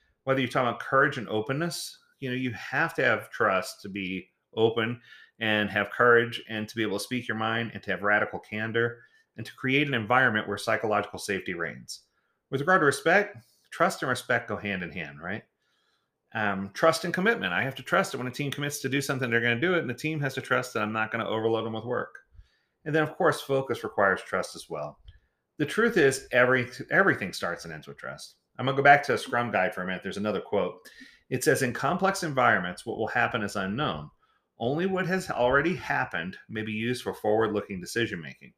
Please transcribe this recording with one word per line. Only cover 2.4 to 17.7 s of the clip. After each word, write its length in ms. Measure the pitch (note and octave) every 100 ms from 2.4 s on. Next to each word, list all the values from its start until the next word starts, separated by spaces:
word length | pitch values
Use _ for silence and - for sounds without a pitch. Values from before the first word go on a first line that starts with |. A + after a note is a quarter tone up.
| B2+
have 420 | G#2+ - C3+ D#3+
to 100 | -
have 260 | B2 G#2+ -
trust 520 | - A2 F#2+ F2+ -
to 60 | G2+
be 400 | G2 F#2 F#2 - _ _ -
open 440 | A2+ A2+ A2 A#2+ - - - _
and 300 | A2+ G#2+ G2+
have 220 | G#2+ G2+
courage 520 | - B2 A#2 A#2 - -
and 200 | A2 G#2+
to 60 |
be 80 | A2+
able 160 | A2 A#2+
to 60 |
speak 240 | - B2 A#2
your 80 | A2
mind 360 | A2+ A#2 A#2
and 80 | G2
to 80 | -
have 120 | F2+
radical 360 | G2+ G#2 G#2+ E2+
candor 600 | - G#2+ A2 A#2 A#2 A#2 - _ _ -
and 80 |
to 100 | A2
create 320 | - C3 C3+ D3
an 80 |
environment 540 | B2 G#2 B2 C3 G#2+ -
where 80 | G2+
psychological 640 | - A2 G#2+ G#2 G#2 -
safety 340 | - F#2+ -
reigns. 500 | E2+ D#2+ B1 - - _ _ _ _ _
With 100 | C3+
regard 200 | D3 F#3
to 60 | D3
respect, 500 | C3+ D#3+ F#3+ G3+ A#2 - _ _
trust 320 | - F3+ F3+
and 60 | C#3+
respect 400 | B2 - A#2 -
go 80 | G2+
hand 260 | G2+ F#2+
in 80 | F2
hand, 300 | E2+ D2+ C#2+
right? 220 | E2+ A2 - _ _ _ _ _ _ _ _
Um, 360 | A2+ G#2 F#2+ G2
trust 300 | - E3 D#3
and 100 | F3
commitment. 380 | F3 G3 A3 F#2+
I 100 | F2
have 120 | C3+